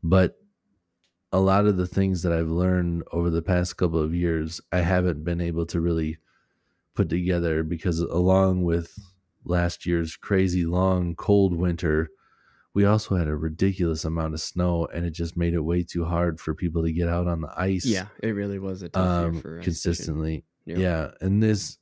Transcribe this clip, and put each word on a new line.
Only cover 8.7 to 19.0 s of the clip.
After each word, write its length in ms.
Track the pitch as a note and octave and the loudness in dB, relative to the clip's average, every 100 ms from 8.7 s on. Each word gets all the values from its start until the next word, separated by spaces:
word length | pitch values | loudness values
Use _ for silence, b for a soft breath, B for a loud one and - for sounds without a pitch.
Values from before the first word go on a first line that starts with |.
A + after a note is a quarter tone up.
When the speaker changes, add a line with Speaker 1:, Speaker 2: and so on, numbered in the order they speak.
| E2+ E2 - - _ _ _ | 0 -2 -12 -20 _ _ _
Speaker 1:
last 400 | - F2 F2 - - | -2 0 0 -2 -2
year's 280 | E2+ E2 - | -2 -2 -8
crazy 480 | - G2 F#2+ F2+ E2+ | 0 2 2 2 0
long 480 | F2+ F#2+ F#2 F2 E2 | 2 2 2 -2 -4
cold 380 | - G2+ G2 E2+ | 2 4 4 2
winter, 540 | F2+ E2+ E2+ D#2 D#2+ b b b b b b | 0 0 0 0 0 b b b b b b
we 100 | - | 2
also 320 | G2+ G#2+ - F#2 | 4 2 0 0
had 100 | D#2 | 0
a 60 | D2+ | -2
ridiculous 680 | D#2+ D#2+ G2 F#2+ E2+ D#2 | -4 0 0 2 -2 0
amount 300 | E2 E2 D#2+ | -2 -2 -4
of 60 | D#2 | -4
snow, 460 | - F2+ F2+ E2+ E2 | -6 -2 0 0 -2
and 180 | E2 E2+ | -4 -6
it 40 | |
just 240 | D#2+ E2 F2 | -4 -6 -2
made 160 | E2+ | 0
it 60 | E2+ | 0
way 220 | D#2 F2 | 0 0
too 220 | F2 F2+ | 0 -2
hard 340 | E2 E2+ F2 E2 | -2 0 0 -2
for 140 | - | -6
people 280 | D#2+ F2 E2 | -4 -2 0
to 80 | E2 | -2
get 160 | E2 E2+ | 0 0
out 180 | F2 F2 | 0 0
on 140 | E2+ | -2
the 100 | D2+ - | -4 -4
ice. 240 | F#2+ F#2+ B2+ | -2 0 0
Speaker 2:
Yeah, 200 | G2 G2 - | -2 -4 -8
it 80 | A2+ | -6
really 280 | G2+ G2+ G2 | -4 -4 -6
was 220 | F#2+ F#2+ | -6 -8
a 60 | F2+ | -6
tough 300 | F#2 | 0